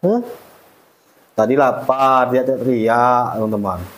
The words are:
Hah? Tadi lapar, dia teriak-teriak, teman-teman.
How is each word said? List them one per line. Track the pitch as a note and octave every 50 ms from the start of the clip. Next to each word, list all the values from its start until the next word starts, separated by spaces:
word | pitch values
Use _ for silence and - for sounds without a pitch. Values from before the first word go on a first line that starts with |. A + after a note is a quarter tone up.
| -
Hah? | F3+ G#3+ A#3+ A#3+ - - - - - - - _ _ _ _ _ _ _ _ _ _ _ _ _ _ _
Tadi | - A2 A2 C3
lapar, | C#3 C#3+ B2+ B2 A#2+ A#2+ C3 C3 C3+ C3+ C3 C3 C3 B2+ B2
dia | B2 B2+ B2+
teriak-teriak, | B2+ C3+ B2+ B2 B2+ B2+ A#2 A2 A2 A#2 A#2+ B2 B2+ B2 B2 B2 A2+ E2 A2
teman-teman. | A2 A2 A2 G#2+ G2+ G2 F#2 F2 F2+ F#2 -